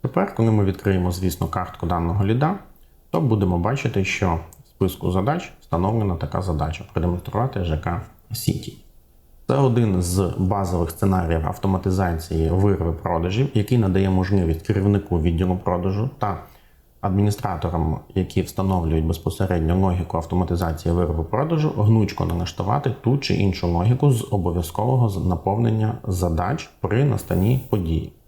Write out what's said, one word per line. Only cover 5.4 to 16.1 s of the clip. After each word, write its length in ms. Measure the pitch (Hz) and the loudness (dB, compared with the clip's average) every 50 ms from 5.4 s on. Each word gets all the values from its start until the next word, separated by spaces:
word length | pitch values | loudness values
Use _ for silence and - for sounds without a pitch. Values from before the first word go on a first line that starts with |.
| - - - - | -4 -10 -18 -20
встановлена 560 | - - - 82 90 98 113 117 107 98 90 | -8 -4 -2 0 0 0 0 0 0 0 -2
така 260 | 85 - - - 87 | -2 -4 -4 -4 -4
задача: 420 | 90 95 82 76 78 80 80 - - - - | -2 -2 -2 -2 -2 -4 -4 -8 -12 -8 -4
продемонструвати 720 | - 85 87 87 90 - - - 104 120 131 - 98 90 | -2 0 0 -2 -2 -6 -6 -4 -2 -2 -2 -2 -4 -2
Ж 140 | 85 78 | -2 -2
К 240 | 78 - 87 85 85 - - - - _ _ | -2 -2 -4 -6 -6 -8 -10 -18 -20 _ _
Сіті. 460 | 110 - - - - - - - - - - - _ - _ _ _ - _ _ - - - | -10 -4 -2 -2 -2 -2 -6 -12 -16 -16 -20 -20 _ -20 _ _ _ -20 _ _ -20 -20 -4
Це 80 | - 123 | -2 2
один 460 | 139 139 131 113 120 117 107 95 90 | 2 4 4 4 2 2 2 2 0
з 320 | 90 87 90 95 95 85 - | 0 0 2 0 0 0 0
базових 520 | - 92 92 107 101 98 87 92 85 87 80 | 0 0 0 0 0 0 0 0 0 0 -2
сценаріїв 580 | - - - 98 95 92 87 82 85 82 80 | -2 -2 0 2 4 4 4 2 2 0 0
автоматизації 1000 | 85 90 - - 98 95 90 - 95 92 95 98 85 82 80 80 - - 80 80 80 | -2 -2 -2 0 0 0 0 0 0 0 0 0 0 -2 -4 -4 -4 0 0 2 2
вирви 420 | 87 92 98 104 98 87 80 85 | 4 4 4 4 2 2 0 -2
продажів, 580 | 82 80 - 85 87 82 85 90 95 110 139 139 - | -2 -2 -2 -2 -2 0 0 0 0 0 -2 0 0
який 240 | 110 101 - 127 | 0 0 2 2
надає 320 | 120 107 92 90 95 98 95 | 2 4 4 2 2 2 4
можливість 580 | 95 92 92 92 101 98 90 82 - 80 - | 2 2 2 2 2 2 2 2 0 -2 -2
керівнику 540 | - 104 98 98 101 101 98 - - 90 85 | -2 -2 2 4 4 2 2 2 0 0 2
відділу 360 | 78 87 85 80 92 90 90 | 2 2 2 2 2 2 0
продажу 520 | 90 - - 90 87 87 95 95 101 113 135 | 0 0 -2 -2 0 0 -2 0 0 -2 -4